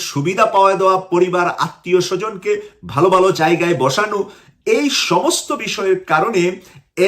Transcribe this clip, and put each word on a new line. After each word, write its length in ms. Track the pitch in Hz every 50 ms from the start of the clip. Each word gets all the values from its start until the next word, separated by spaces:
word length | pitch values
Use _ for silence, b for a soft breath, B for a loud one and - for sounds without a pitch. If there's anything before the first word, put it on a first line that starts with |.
| - -
সুবিধা 360 | - 143 143 170 190 202 220
পাওয়া 280 | 220 - 196 196 196 190 185
দেওয়া, 180 | 190 185 190 185 185 - 175
পরিবার 340 | 175 180 180 175 180 175 170 - - 151
আত্মীয় 360 | 165 - - _ 175 180 180
স্বজনকে 500 | 175 - 190 180 208 220 214 185 - 202 208 208 B B B B -
ভালো 220 | 175 107 139 175 190
ভালো 200 | 185 185 185 190
জায়গায় 440 | 185 - 156 160 175 160 175 170 170 135 127
বসানো, 360 | 135 - - 208 214 214 202 190 B B B B B B B _ 202
এই 180 | 226 254 294 277 262 - - -
সমস্ত 400 | 339 - - - - - - - 302 - 220
বিষয়ের 340 | 202 - - 196 190 185 185 - -
কারণে 320 | 156 156 190 226 226 185 175 180 185 190 B B B B B B _ - 180